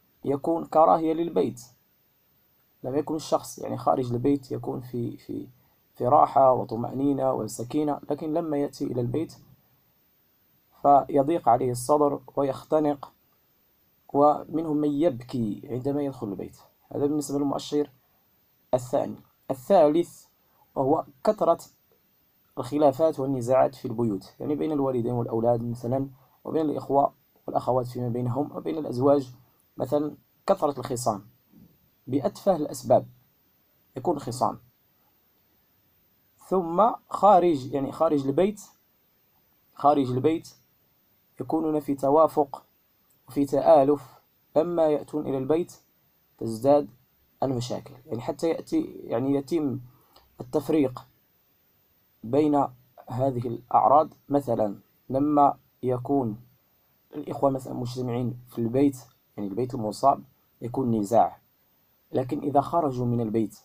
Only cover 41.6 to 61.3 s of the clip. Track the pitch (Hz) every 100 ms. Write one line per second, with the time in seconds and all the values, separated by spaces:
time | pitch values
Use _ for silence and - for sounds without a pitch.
41.6 | 156 151 147 139 135 151 156 - 143 -
42.6 | _ _ _ _ _ _ - 143 139 143
43.6 | 147 156 135 147 - - _ _ _ 147
44.6 | 170 170 156 147 - 151 131 135 135 160
45.6 | 180 - _ _ _ _ _ - 113 113
46.6 | 131 147 143 - _ _ _ - 135 127
47.6 | 123 208 - - - 147 139 151 165 -
48.6 | - 160 - - - 117 135 139 139 170
49.6 | 147 113 - _ _ _ _ - 123 156
50.6 | 147 160 131 127 - _ _ _ _ _
51.6 | _ _ _ _ _ _ 113 139 151 143
52.6 | 131 - _ - - 120 135 123 120 117
53.6 | - 120 110 139 160 - - 139 131 113
54.6 | 107 98 _ _ - 131 147 147 139 -
55.6 | _ _ 123 123 127 139 117 104 - _
56.6 | _ _ _ _ _ 151 147 151 139 135
57.6 | - 127 123 127 127 120 123 117 - -
58.6 | 117 127 143 139 - _ _ - 101 98
59.6 | 123 127 107 98 135 - - _ _ -
60.6 | 123 131 127 110 101 113 87